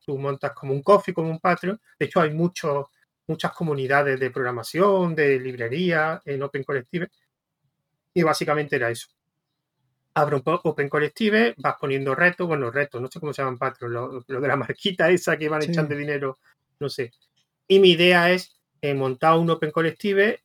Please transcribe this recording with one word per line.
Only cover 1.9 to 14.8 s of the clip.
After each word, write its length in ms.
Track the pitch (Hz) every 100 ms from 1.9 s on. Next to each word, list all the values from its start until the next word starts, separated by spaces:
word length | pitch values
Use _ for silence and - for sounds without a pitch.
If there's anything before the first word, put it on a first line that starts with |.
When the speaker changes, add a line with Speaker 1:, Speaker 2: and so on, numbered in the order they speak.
| -
Speaker 1:
De 80 | 147
hecho, 120 | 185
hay 140 | 156
muchos, 540 | 156 175 - 156 143 139 _ _ _ -
muchas 260 | 160 175
comunidades 680 | - 165 143 131 139 139 131
de 120 | 131
programación, 840 | 139 123 123 110 156 202 190 175 160
de 240 | 143 135
librería 840 | 131 123 117 143 185 160 156 160 -
en 180 | 139
Open 200 | 139 147 -
Collective. 440 | 139 123 175 180 _ _ _ _ _ _ _ _ _ _
Y 100 | 180
básicamente 520 | 156 147 160 147 147 143
era 140 | 117
eso. 180 | 113 - _ _ _ _ _ _ _ _ _ _ 151
Abro 220 | 147 143
un 60 |
po-, 160 | 156 170
Open 260 | 165 151 139
Collective, 640 | 151 151 - 220 214 233 -
vas 180 | 139 -
poniendo 360 | 147 135 135 131
retos, 320 | 175 175 175
bueno, 240 | 151 120
retos, 280 | 131 143 120
no 60 | 127
sé 100 | -
cómo 120 | 151
se 100 | 135
llaman 160 | 135 123
Patreon, 340 | 131 127 120
lo, 320 | 117 131 135 120
lo 140 | 131
de 60 | 143
la 80 | 139
marquita 520 | 113 -